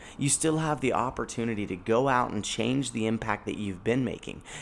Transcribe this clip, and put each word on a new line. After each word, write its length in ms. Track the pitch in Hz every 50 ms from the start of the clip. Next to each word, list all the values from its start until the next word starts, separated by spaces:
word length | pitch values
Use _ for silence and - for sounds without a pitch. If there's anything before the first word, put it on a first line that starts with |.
| - - - -
You 100 | 135 139
still 300 | - - - 160 156 156
have 240 | 160 156 151 135
the 100 | 131 123
opportunity 720 | 95 87 117 131 - - - - - - 113 117 113 104 101
to 100 | 92 98
go 300 | 87 90 110 113 120 135
out 260 | 139 131 123 120 120
and 120 | - 104 95
change 480 | - - - 113 120 131 139 135 120
the 140 | 117 117 110
impact 400 | 110 113 110 110 110 104 104 -
that 100 | 104 -
you've 260 | - 107 101 92 87
been 220 | - 110 120 135 127
making. 380 | 104 - - - - - - - - - -